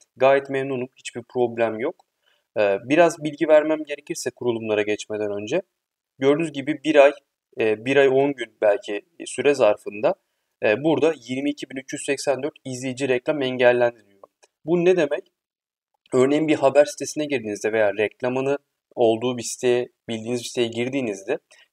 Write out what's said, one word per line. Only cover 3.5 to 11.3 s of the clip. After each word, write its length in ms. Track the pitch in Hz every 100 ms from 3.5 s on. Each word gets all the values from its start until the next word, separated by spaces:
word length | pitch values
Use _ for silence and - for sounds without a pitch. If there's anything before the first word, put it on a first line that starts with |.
| 151 156 156
gerekirse 460 | - 143 - 170 113
kurulumlara 520 | - 120 113 110 104
geçmeden 480 | 104 104 - 107 104
önce, 320 | 101 107 170 - _ _ _ _ -
gördüğünüz 340 | 135 147 165
gibi 320 | 139 131 151
bir 120 | 156 147
ay, 160 | 139 147 _ _ _ -
e, 240 | 110 107
bir 120 | 123 139
ay 120 | 139
on 260 | 131 139
gün 220 | 135 110 _
belki 400 | 107 104 - 104 - - -
süre 280 | - 147
zarfında, 600 | 143 110 104 101 104 139 190 _ _ _ _
e, 220 | 117 110
burada 300 | 156 135 156 147
yirmi 220 | 117